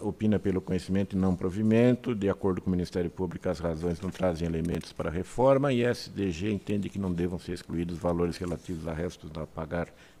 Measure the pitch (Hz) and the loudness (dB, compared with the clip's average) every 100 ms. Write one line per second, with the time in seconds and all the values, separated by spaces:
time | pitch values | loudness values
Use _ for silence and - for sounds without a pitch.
0 | 107 - 107 98 101 92 - 90 - 95 | -4 0 2 2 2 0 0 -2 0 0
1 | 98 95 95 90 95 95 110 113 123 123 | 0 2 2 2 0 0 4 6 8 6
2 | - 110 98 92 98 90 95 90 87 92 | 2 0 2 2 2 0 2 0 0 -2
3 | 87 - 90 87 92 82 85 80 87 82 | -2 -2 -4 -2 -4 -2 -2 -2 -2 -2
4 | 92 - 92 80 82 82 85 85 - - | -4 0 0 2 0 0 -2 -2 -6 -6
5 | 85 80 92 - 131 135 143 123 120 120 | -4 -4 -4 2 4 4 4 2 2 0
6 | - 98 98 80 104 98 - 104 90 98 | -4 -2 -2 0 -2 -2 -2 -4 -2 -4
7 | 95 85 87 87 - 87 - 82 85 85 | -2 0 -2 -2 -6 -8 -6 -4 -4 -2
8 | 87 85 87 80 87 80 - 85 80 78 | -2 0 0 -2 -6 -6 -6 -8 -6 -4
9 | 87 - 82 76 76 - 80 85 85 - | -6 -8 -12 -10 -10 -8 -6 -4 -6 -10
10 | - - | -20 -16